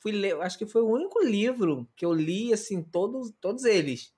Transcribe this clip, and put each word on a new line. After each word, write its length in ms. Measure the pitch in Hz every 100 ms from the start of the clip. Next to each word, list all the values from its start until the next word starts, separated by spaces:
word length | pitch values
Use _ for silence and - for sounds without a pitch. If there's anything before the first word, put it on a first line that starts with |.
fui 100 | 214
ler, 200 | 208 196
eu 80 | 156
acho 160 | 185 -
que 80 |
foi 160 | 208 226
o 80 | 226
único 340 | 233 381 466
livro 640 | 330 202 226 247 180 139 120
que 120 | - 170
eu 80 |
li, 360 | 165 156 185 233
assim, 280 | 214 - 190
todos, 480 | 160 175 202 262 240 -
todos 260 | 185 247
eles. 500 | 254 202 147 120 -